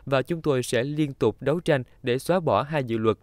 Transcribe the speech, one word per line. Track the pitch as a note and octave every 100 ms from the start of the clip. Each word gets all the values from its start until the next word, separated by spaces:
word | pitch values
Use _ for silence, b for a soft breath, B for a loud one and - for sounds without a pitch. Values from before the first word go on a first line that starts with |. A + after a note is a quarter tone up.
| -
và | C3+
chúng | C3 E3+
tôi | D3+ B2+
sẽ | A#2+ A#2
liên | C#3 D3+ D3
tục | - A#2 -
đấu | C3 F3
tranh | D#3+ C#3 - b
để | B2 C3
xóa | - F#3
bỏ | D3+ G2+
hai | C#3+ D#3
dự | B2 A2+
luật | A2 G#2